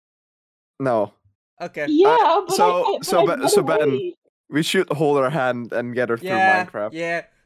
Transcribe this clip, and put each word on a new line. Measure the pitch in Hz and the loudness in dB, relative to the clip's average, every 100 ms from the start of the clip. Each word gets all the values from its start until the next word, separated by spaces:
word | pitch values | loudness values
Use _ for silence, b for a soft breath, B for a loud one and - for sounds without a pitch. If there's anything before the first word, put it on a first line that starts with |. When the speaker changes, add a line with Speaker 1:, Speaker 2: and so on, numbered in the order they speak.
| _ _ _ _ _ _ _ - | _ _ _ _ _ _ _ -8
Speaker 1:
No. | 135 113 104 _ _ _ _ - | -2 0 -2 _ _ _ _ -14
Speaker 2:
Okay. | 175 - 285 | -12 -8 -2
Speaker 3:
Yeah, | 302 403 480 | 2 4 4
Speaker 1:
Uh, | 403 330 370 | 4 2 0
Speaker 3:
but | 381 | 0
Speaker 1:
so, | 427 | 2
Speaker 3:
I, | - - 403 | 2 0 -4
I, | |
Speaker 1:
so | 175 370 170 | -2 0 2
Speaker 3:
but | |
I | 170 | 0
Speaker 1:
Be-, | |
Speaker 3:
went | 311 | 0
Speaker 1:
so | 208 | 2
Ben, | 147 156 | 2 2
Speaker 3:
away. | 151 131 - - _ _ _ | 0 -2 -4 -12 _ _ _
Speaker 1:
we | 139 | -2
should | 160 190 175 | 0 0 0
hold | 151 151 143 | 0 2 2
our | 131 | 2
hand | 127 127 123 117 | 0 -2 -2 -6
and | 110 120 | -6 -4
get | 120 120 | -4 -2
her | 117 | -2
Speaker 2:
Yeah, | 185 190 190 185 180 | -2 0 2 2 0
Speaker 1:
through | 113 | -6
Minecraft. | 104 | -8
Speaker 2:
yeah. | 160 170 170 - _ | -6 -6 -6 -8 _